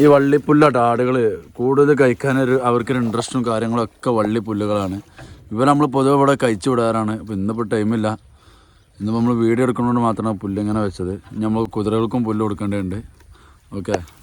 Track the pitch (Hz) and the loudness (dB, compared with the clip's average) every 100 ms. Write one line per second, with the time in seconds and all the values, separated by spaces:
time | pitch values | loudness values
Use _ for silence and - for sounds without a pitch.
0 | 147 143 139 143 131 151 151 131 117 117 | 6 6 6 2 4 4 4 4 2 2
1 | 127 131 113 90 - - 123 135 143 143 | 0 2 0 -2 -10 -4 0 4 4 4
2 | 131 117 139 131 127 131 123 120 117 127 | 4 2 -2 0 0 0 2 0 0 -2
3 | 117 110 117 131 120 110 113 117 110 _ | -2 -4 -4 -4 -2 -2 -2 -2 -4 _
4 | - 117 104 110 104 104 104 104 98 98 | -2 0 0 -2 -4 -4 -2 -2 -2 -6
5 | - - - - - 107 135 143 147 135 | -12 -20 -20 -20 -8 -2 2 2 2 0
6 | 135 143 139 139 127 107 135 123 113 113 | 2 2 2 2 0 -2 -2 0 0 0
7 | 110 110 95 101 98 113 110 110 107 113 | -2 -6 -6 -6 -4 -4 -4 -2 0 0
8 | 107 107 - _ _ - _ _ _ - | -2 -4 -10 _ _ -20 _ _ _ -8
9 | 104 113 120 120 113 117 127 123 120 120 | -4 0 0 2 2 2 0 0 0 0
10 | 117 110 110 98 101 98 104 110 101 - | 0 -2 -4 -4 -6 -4 -2 -2 -4 -4
11 | 90 95 - 92 107 110 110 110 104 110 | -8 -8 -10 -6 -2 -2 -2 -4 -2 0
12 | 113 127 110 107 110 101 104 101 95 98 | 0 -2 -2 -2 -2 -4 -4 -4 -4 -8
13 | 113 - - - - - - 98 92 98 | -12 -20 -20 -20 -20 -20 -14 -10 -4 -6
14 | 82 - | -6 -20